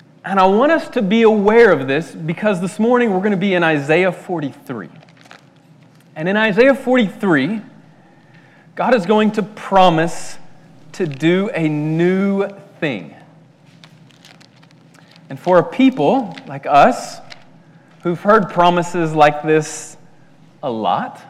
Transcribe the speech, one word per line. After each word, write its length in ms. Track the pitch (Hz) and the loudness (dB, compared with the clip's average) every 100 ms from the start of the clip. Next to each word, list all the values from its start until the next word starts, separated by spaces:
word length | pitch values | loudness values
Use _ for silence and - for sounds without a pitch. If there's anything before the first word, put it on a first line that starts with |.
| _ _ | _ _
And 140 | - 196 | -2 4
I 80 | 190 | 4
want 240 | 208 294 | 4 2
us 180 | 320 - | 0 -2
to 120 | 247 | -4
be 200 | 185 226 | 0 4
aware 500 | 226 214 202 226 214 | 4 4 4 6 6
of 160 | 151 135 | 4 0
this 260 | 143 170 | -4 -4
because 460 | 185 160 165 214 180 | -10 -8 -4 -4 -2
this 180 | 185 - | -6 -2
morning 340 | 226 247 233 | 0 2 0
we're 100 | 185 | -2
gonna 140 | 208 190 | -2 -2
be 180 | 202 | -2
in 100 | 180 | 0
Isaiah 480 | 165 151 139 165 185 | 0 0 0 0 0
forty-three. 760 | 170 - 170 143 - - 117 82 - - _ - - _ _ _ _ _ _ _ | -4 -10 -8 -8 -12 -14 -14 -14 -20 -20 _ -20 -20 _ _ _ _ _ _ _
And 140 | 156 170 | -8 -4
in 80 | 208 | 0
Isaiah 400 | 220 190 269 269 | 0 4 4 4
forty-three, 840 | 247 254 202 - 196 147 143 220 - - - _ _ _ _ - _ _ _ - | 2 0 0 -2 0 2 0 -4 -10 -20 -20 _ _ _ _ -20 _ _ _ -6
God 180 | 220 | -2
is 100 | 247 | 0
going 280 | 170 214 214 | 0 0 0
to 100 | 214 | -2
promise 960 | 190 - - 190 185 160 165 - - - - - - - - | -8 -10 0 4 4 4 -2 -4 -10 -14 -18 -20 -20 -20 -16
to 160 | - 170 | -8 -8
do 420 | 131 160 180 208 | -2 0 0 -2
a 160 | 165 156 | -4 -4
new 800 | 151 151 160 180 190 196 196 196 - - - | -2 -2 0 0 0 -2 -2 -4 -8 -20 -8
thing. 380 | 151 104 76 - - _ _ _ _ _ - _ _ _ - - _ _ _ _ _ _ _ - - | -8 -8 -12 -20 -20 _ _ _ _ _ -20 _ _ _ -20 -20 _ _ _ _ _ _ _ -20 -18
And 120 | 143 | -8
for 180 | 175 180 | 2 2
a 60 | |
people 720 | 175 - 262 156 147 262 202 - - | 2 2 2 2 0 0 -4 -12 -16
like 200 | 143 135 | -12 2
us 520 | 143 208 - - - - - - - _ - _ _ | 4 4 2 -8 -16 -20 -20 -20 -20 _ -20 _ _
who've 160 | 170 165 | -8 -4
heard 280 | 208 220 170 | 2 2 2
promises 640 | 175 175 175 170 180 160 | 0 2 2 -2 -4 -2
like 280 | 156 151 147 | 2 2 2
this 540 | 156 156 151 - - - - - _ _ _ - | -2 -2 -2 -12 -16 -20 -20 -20 _ _ _ -14
a 80 | 143 | -10
lot 500 | 113 92 110 254 - | -4 -2 -2 -6 -14